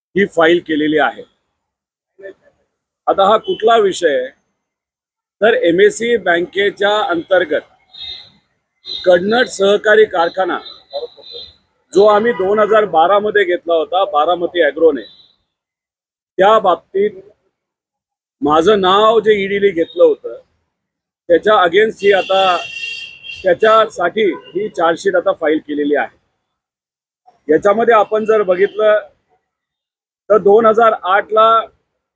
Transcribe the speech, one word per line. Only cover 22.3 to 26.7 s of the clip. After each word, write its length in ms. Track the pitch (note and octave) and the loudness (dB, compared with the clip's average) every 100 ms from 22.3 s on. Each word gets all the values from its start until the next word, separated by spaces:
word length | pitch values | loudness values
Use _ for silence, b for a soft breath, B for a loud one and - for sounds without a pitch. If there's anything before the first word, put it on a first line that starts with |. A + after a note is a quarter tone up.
| F#3+ F#3+ E3+ - - - - - - - - | 0 0 -2 -6 -12 -12 -14 -16 -20 -20 -6
त्याच्यासाठी 800 | F#3 E3+ G#3+ A3 G#3+ - F3 G#3 G3+ C3+ - | -2 0 2 2 0 -2 -6 -2 -2 -4 -10
ही 200 | F3 G#3 | -10 -8
चार्जशीट 460 | - E3 E3 G3 F#3 | -2 -2 -2 -2 -2
आता 160 | F#3+ | -2
फाईल 260 | - D#3 D#3 | -4 -2 -4
केलेली 360 | - D3 D3 C#3+ | -4 -6 -2 -4
आहे. 220 | A2+ _ _ _ _ _ _ | -4 _ _ _ _ _ _